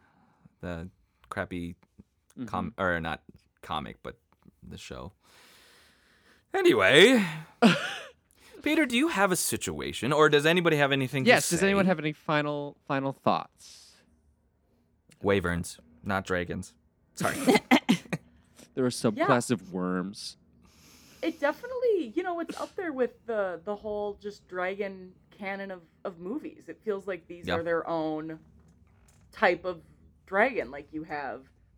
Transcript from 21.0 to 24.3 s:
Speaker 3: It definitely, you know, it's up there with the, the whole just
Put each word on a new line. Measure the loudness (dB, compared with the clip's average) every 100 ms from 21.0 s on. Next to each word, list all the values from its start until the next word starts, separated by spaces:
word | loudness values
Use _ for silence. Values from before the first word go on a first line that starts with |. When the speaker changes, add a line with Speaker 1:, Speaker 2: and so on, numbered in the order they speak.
| -20 -10
Speaker 3:
It | -8 -4
definitely, | -4 -4 -8 -2 0 0 -2
you | -4
know, | -4 -4
it's | -6 -8
up | -10 -8
there | -6
with | -2 -2 -4 -6
the, | -4 -4 -4
the | -8
whole | -8 -6 -6 -6 -8
just | -12